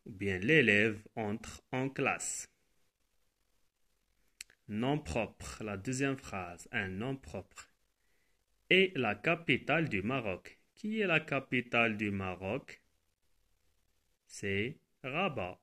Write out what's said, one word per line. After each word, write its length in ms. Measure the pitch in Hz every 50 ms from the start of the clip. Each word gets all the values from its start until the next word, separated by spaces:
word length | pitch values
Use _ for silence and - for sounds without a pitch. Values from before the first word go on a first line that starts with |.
| _
ou 80 | - 113
bien 240 | 95 104 98 95
l'élève 680 | 90 95 123 160 156 131 110 101 104 107 113 104 101 - - _
entre 440 | 117 110 104 104 113 - - - - _ _ -
en 160 | 127 131 135
classe. 600 | 135 - 139 110 90 - - - - - - - _ _ _ _ _ _ _ _ _ _ _ _ _ _ _ _ _ _ _ _ _ _ _ _ _ _ _ _ _ _ _ _ _ _ _ _ _ _ - _ - _ _ -
Nom 280 | 104 107 117 131 147
propre, 640 | 151 147 - - 123 110 98 - _ - - - -
la 140 | 113 107 101
deuxième 420 | 98 98 127 127 127 139 139 135
phrase, 520 | 131 - - - 98 90 85 87 87 - -
un 160 | - 117 101
nom 300 | 95 92 95 113 135 135
propre. 520 | - - - - 101 90 - _ - - - _ _ _ _ _ _ _ _ _ _ _ _ _ _ _ _ _ _ _ _
Et 240 | 175 185 190 185 185
la 200 | 135 123 107 104
capitale 760 | 107 - 160 170 175 165 - 135 113 - - 135 165 165 131
du 120 | 110 98
Maroc. 560 | 92 110 131 135 113 104 90 87 - - - _ _ _ _
Qui 280 | - - 214 220 220
est 60 | 208
la 120 | 185 165 156
capitale 760 | 156 - 143 135 131 - - 123 120 - - 117 117 117 110
du 140 | 104 107 104
Maroc ? 680 | 98 98 98 92 90 87 95 95 110 143 - - - - _ _ _ _ _ _ _ _ _ _ _ _ _ _ _ _ _ _ _ _ _ _ _ _ _ _ _ _ _
C'est 540 | _ - - - 101 98 98 104 127 151 - _ _ _ _ -
Rabat. 560 | 131 131 160 196 190 135 117 92 90 92 -